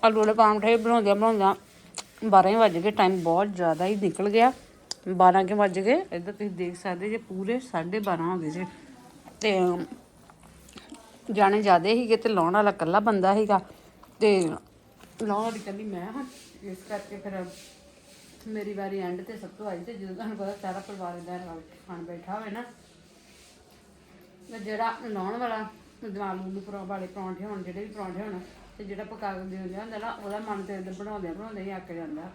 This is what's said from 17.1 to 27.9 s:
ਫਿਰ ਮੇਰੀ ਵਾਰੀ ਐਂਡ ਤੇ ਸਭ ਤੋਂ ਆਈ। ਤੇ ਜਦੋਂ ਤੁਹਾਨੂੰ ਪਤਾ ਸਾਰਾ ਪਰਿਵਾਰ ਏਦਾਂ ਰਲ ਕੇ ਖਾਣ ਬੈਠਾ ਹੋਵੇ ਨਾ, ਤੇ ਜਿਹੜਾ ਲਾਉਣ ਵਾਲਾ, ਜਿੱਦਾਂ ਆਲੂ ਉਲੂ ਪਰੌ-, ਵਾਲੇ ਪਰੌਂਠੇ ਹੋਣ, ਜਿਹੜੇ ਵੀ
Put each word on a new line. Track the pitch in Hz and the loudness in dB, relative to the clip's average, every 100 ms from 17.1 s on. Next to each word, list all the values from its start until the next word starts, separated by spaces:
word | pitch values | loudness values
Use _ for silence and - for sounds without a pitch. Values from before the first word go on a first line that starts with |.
| 208 | -14
ਫਿਰ | 202 190 180 - - - - - - - - - 226 | -10 -8 -10 -14 -20 -20 -20 -20 -20 -20 -20 -20 -10
ਮੇਰੀ | 214 202 | -8 -8
ਵਾਰੀ | 196 196 196 | -8 -6 -6
ਐਂਡ | 180 180 | -6 -8
ਤੇ | 185 220 | -10 -14
ਸਭ | 185 - | -16 -12
ਤੋਂ | 214 | -10
ਆਈ। | 175 | -8
ਤੇ | 175 | -10
ਜਦੋਂ | 214 190 185 | -12 -12 -10
ਤੁਹਾਨੂੰ | 220 202 | -10 -8
ਪਤਾ | 196 202 | -8 -8
ਸਾਰਾ | 190 185 | -8 -10
ਪਰਿਵਾਰ | 196 196 180 175 | -10 -12 -10 -10
ਏਦਾਂ | 170 180 | -12 -12
ਰਲ | 180 165 | -12 -16
ਕੇ | 160 - - | -18 -20 -16
ਖਾਣ | 175 | -14
ਬੈਠਾ | 170 170 175 | -14 -14 -10
ਹੋਵੇ | 208 220 | -10 -8
ਨਾ, | 208 247 - - - _ _ _ - - - _ _ _ - _ - - - - | -12 -12 -18 -20 -20 _ _ _ -20 -20 -20 _ _ _ -20 _ -20 -20 -20 -18
ਤੇ | 226 | -14
ਜਿਹੜਾ | 202 214 226 - 240 | -8 -4 -4 -4 -8
ਲਾਉਣ | 208 185 233 | -6 -6 -4
ਵਾਲਾ, | 240 220 196 - - - | -4 -6 -8 -14 -20 -16
ਜਿੱਦਾਂ | 220 196 196 | -12 -8 -6
ਆਲੂ | 190 | -6
ਉਲੂ | 190 196 | -8 -10
ਪਰੌ-, | 196 202 185 | -10 -12 -8
ਵਾਲੇ | 196 180 | -8 -10
ਪਰੌਂਠੇ | 202 185 180 208 | -10 -10 -10 -10
ਹੋਣ, | 202 | -10
ਜਿਹੜੇ | 180 180 | -10 -12
ਵੀ | 214 | -12